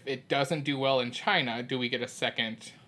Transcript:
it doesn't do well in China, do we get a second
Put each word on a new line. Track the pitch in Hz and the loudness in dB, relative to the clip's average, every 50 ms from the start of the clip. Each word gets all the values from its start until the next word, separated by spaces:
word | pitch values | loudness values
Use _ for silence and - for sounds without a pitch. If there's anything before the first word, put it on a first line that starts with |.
| - | -4
it | 135 135 131 - - | -4 -4 -4 -2 0
doesn't | 143 139 139 143 165 156 139 | 2 2 2 2 0 -2 0
do | 147 143 131 | -2 0 2
well | 135 135 135 127 | 4 4 4 4
in | 123 120 | 2 0
China, | 117 - - 220 202 175 139 123 113 120 | -4 -2 0 2 4 4 2 0 -2 -4
do | 123 123 139 127 | -4 -2 -2 0
we | 123 120 | 0 0
get | 127 117 | 0 -2
a | 117 - | -2 -4
second | - - 135 113 - - 117 110 113 - - - - - - | -4 -2 -2 -2 0 0 -2 -2 -2 -8 -12 -18 -18 -18 -20